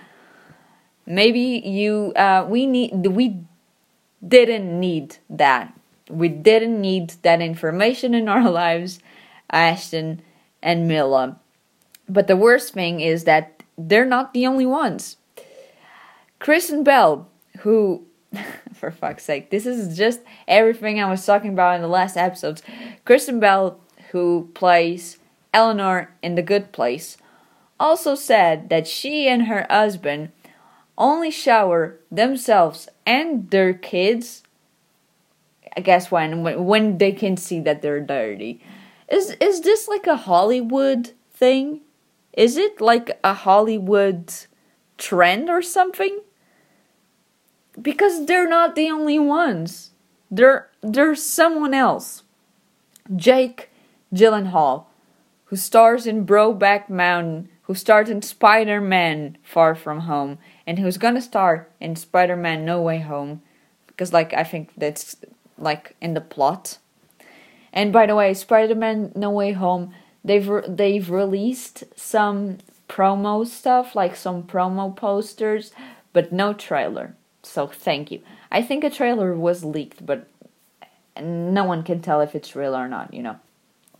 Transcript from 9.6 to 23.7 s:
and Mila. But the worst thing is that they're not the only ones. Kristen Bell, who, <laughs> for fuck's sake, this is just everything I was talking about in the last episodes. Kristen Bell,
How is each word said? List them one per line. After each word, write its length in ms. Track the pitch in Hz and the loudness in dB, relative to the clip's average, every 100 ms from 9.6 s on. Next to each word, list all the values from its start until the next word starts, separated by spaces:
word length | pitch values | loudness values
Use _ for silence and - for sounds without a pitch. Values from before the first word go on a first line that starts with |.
| 165 175 - 160 160 160 - _ _ _ | 2 0 -6 -8 -6 -10 -14 _ _ _
and 240 | 160 170 165 | -4 0 0
Mila. 520 | 156 135 135 131 - _ _ _ _ _ _ - | 0 2 0 -2 -8 _ _ _ _ _ _ -2
But 160 | 196 190 | 0 2
the 100 | 185 | 4
worst 380 | 226 247 - | 6 4 0
thing 260 | 196 170 170 | -6 -4 -2
is 240 | 160 165 | -2 0
that 380 | 165 156 160 _ - - | 2 2 0 _ -20 -16
they're 260 | 160 208 | 0 2
not 300 | 254 247 262 | 4 0 -2
the 120 | 247 254 | -2 0
only 200 | 262 254 | 0 0
ones. 500 | 277 262 - - - _ - - - - _ _ - - _ _ _ | 0 -2 -6 -12 -20 _ -20 -20 -20 -20 _ _ -20 -20 _ _ _
Kristen 440 | - 320 349 294 | 2 2 2 0
Bell, 420 | 277 269 180 147 175 _ _ - | 4 6 6 2 -6 _ _ -8
who, 440 | 208 220 202 175 - _ _ 202 | 0 2 2 -2 -8 _ _ -14
<laughs> 360 | 208 - - | -14 -16 -20
for 160 | - - | -12 -12
fuck's 340 | 165 - - | -8 -8 -8
sake, 240 | - 143 - | -6 -8 -4
this 160 | 196 | -6
is 320 | 233 247 185 165 | -4 -6 -6 0
just 240 | 220 240 - - - | 0 0 -10 -18 2
everything 540 | 202 226 233 214 208 | 4 4 2 -4 -4
I 100 | 196 | -2
was 140 | 190 | -2
talking 300 | 190 202 208 | 2 0 0
about 220 | 185 180 175 | 0 2 2
in 40 | |
the 80 | 170 | 0
last 300 | 180 190 180 | 0 0 -2
episodes. 440 | 180 180 147 156 - - - - - | -4 -4 -8 -10 -16 -20 -20 -16 4
Kristen 340 | 262 285 240 | 4 4 2
Bell, 400 | 208 196 190 | 4 4 0